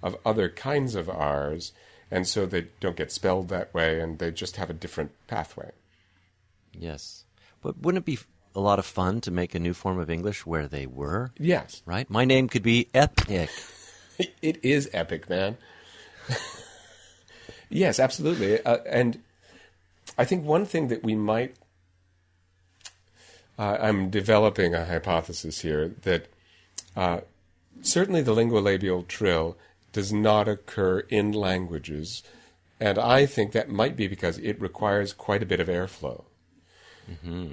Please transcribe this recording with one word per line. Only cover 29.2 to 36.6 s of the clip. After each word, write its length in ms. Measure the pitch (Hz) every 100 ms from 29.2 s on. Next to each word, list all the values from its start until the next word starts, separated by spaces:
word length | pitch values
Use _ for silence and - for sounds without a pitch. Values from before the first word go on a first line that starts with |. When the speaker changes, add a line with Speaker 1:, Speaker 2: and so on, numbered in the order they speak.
| 104 85 80 85 - _ _
Speaker 1:
does 200 | 107 98
not 340 | 107 107 107 104
occur 540 | 101 - - 95 92 -
in 240 | 104 104
languages, 920 | 104 98 92 90 80 71 76 82 - - - - _ _ _
and 200 | 107 98
I 260 | 117 127 139
think 240 | 131 104
that 180 | 113 -
might 280 | 101 113 -
be 100 | 98
because 320 | 95 90 82
it 220 | - 104
requires 520 | 95 - 107 101 98
quite 300 | - - 101
a 40 | 98
bit 120 | 87
of 80 | 85
airflow. 560 | 87 92 - 69 60 - _ _ _